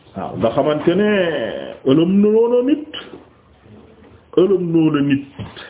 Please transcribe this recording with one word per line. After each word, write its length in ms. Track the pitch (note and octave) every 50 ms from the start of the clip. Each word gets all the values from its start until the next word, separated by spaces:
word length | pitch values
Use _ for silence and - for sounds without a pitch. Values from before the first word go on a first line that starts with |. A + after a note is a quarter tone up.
| _ - -
Waaw, 160 | G2 F2 - -
nga 140 | F2+ - A2+
xamante 400 | A#2 D3 C#3 D3 D3+ D3 - - G3
ne 160 | F#3+ G#3 G#3+ G#3 G3 F3+ E3 D3+ C3+ A#2 G2+ D#2 C#2 C#2 B1+ - - -
ëlëm 260 | C3+ C3+ D#3+ E3 F3+ F#3+ G3+
noonu 400 | G3+ G#3+ G#3+ A3+ A#3 A#3 A#3+ B3 B3
nit, 240 | C#4 D#4 D4+ - - - - - - - - - _ _ _ _ _ _ _ _ - - - - - - - - - - - _ _ -
ëlëm 300 | D#3 F3+ G3 G3 F3+ F3 E3+
noonu 280 | E3 E3 D#3+ D#3 D3 C#3+
nit. 240 | C#3 C#3+ C#3 C3+ - - - - - - - - -